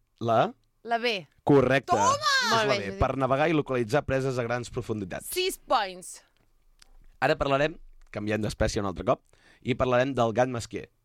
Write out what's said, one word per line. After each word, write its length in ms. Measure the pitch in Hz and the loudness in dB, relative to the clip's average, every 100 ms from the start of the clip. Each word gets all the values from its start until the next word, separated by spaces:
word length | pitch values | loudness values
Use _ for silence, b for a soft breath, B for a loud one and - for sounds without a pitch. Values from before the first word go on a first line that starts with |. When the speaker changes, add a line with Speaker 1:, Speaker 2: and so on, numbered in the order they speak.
| _ _ | _ _
Speaker 1:
la? 320 | 117 113 175 - _ _ | 0 2 2 -2 _ _
Speaker 2:
La 140 | 226 233 | -4 -2
B. 160 | 240 208 147 _ | 0 -4 -8 _
Speaker 1:
Correcte. 520 | - 139 123 135 131 349 | 4 4 6 2 2 2
Speaker 2:
Toma! 160 | 494 | 2
Speaker 1:
És 380 | 571 605 539 480 | 2 2 0 2
Speaker 3:
Molt 160 | - - | 2 2
Speaker 1:
la 60 | |
Speaker 3:
bé, 40 | - | -2
Speaker 1:
B, 60 | - | -4
Speaker 3:
Judit. 80 | 196 | -2
Speaker 1:
per 160 | - 131 | -2 0
navegar 300 | 131 135 156 | 0 2 2
i 60 | 160 | 0
localitzar 460 | - 127 113 143 | 0 -2 0 -2
preses 320 | 131 135 135 123 | 0 -2 -2 -4
a 60 | |
grans 240 | 117 120 117 | -4 -4 -6
profunditats. 600 | 131 117 107 95 71 - | -10 -6 -6 -6 -10 -8
Speaker 2:
Sis 240 | 359 370 - | -4 -4 -6
points. 600 | - 269 196 185 180 - _ _ _ _ _ _ - - - - | -2 0 0 -8 -16 -20 _ _ _ _ _ _ -20 -20 -20 -4
Speaker 1:
Ara 160 | 131 151 | 0 2
parlarem, 380 | 143 135 156 170 - - - | 2 2 2 -2 -14 -20 -14
canviant 320 | 104 104 107 | -8 -2 -2
d'espècie 380 | 104 - 110 - | -2 0 0 0
un 80 | 101 | -2
altre 160 | 87 139 | -2 0
cop, 140 | - _ b b b | -2 _ b b b
i 80 | 117 | -6
parlarem 380 | 127 127 123 131 | -2 2 2 2
del 200 | 127 113 107 | 2 0 2
gat 160 | 131 | 0
mesquer. 380 | 120 - 92 - _ | 0 -8 -10 -12 _